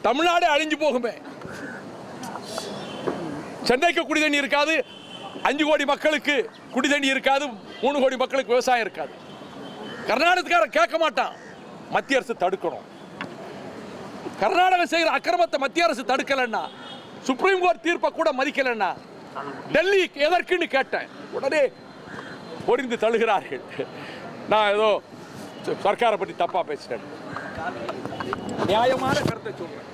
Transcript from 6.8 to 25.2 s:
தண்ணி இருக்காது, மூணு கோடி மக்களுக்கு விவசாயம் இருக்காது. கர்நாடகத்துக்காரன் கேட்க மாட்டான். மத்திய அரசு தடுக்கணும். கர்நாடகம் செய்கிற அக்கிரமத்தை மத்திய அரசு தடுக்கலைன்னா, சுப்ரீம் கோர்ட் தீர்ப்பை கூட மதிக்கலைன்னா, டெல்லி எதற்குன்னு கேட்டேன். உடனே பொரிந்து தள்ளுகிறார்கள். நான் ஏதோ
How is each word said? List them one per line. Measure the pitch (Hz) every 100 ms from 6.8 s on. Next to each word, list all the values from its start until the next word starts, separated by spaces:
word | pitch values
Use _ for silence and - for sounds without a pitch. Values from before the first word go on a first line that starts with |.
| 277
தண்ணி | 294 269 262
இருக்காது, | 269 277 285 214 - -
மூணு | 233 285
கோடி | 262 254
மக்களுக்கு | 262 269 208 247
விவசாயம் | 254 247 196
இருக்காது. | - 143 - - - - - - - - - -
கர்நாடகத்துக்காரன் | 233 339 359 311 339 320 294
கேட்க | 339 320
மாட்டான். | 311 254 202 - - - - - - 185
மத்திய | - 262
அரசு | - 226
தடுக்கணும். | 180 190 170 117 - - - - - - - - - - - - - - - -
கர்நாடகம் | 196 381 370 359 339
செய்கிற | 339 320 269
அக்கிரமத்தை | 302 349 330 294 269
மத்திய | 269 339
அரசு | 254 247
தடுக்கலைன்னா, | 262 285 269 240 208 151 - - - - - -
சுப்ரீம் | 262 370 381 359
கோர்ட் | 330 320
தீர்ப்பை | 349 311 -
கூட | 320 262
மதிக்கலைன்னா, | 285 - 262 233 185 139 - - - 135 143 135 - 160
டெல்லி | 359 403 339 285 294
எதற்குன்னு | 349 - 359 339 269
கேட்டேன். | 254 180 123 - - -
உடனே | 269 311 269 - - - - - - - - - -
பொரிந்து | 247 254 233
தள்ளுகிறார்கள். | 214 233 226 190 - 131 - - 127 - - - - - -
நான் | 214 208 208
ஏதோ | 220 185 - -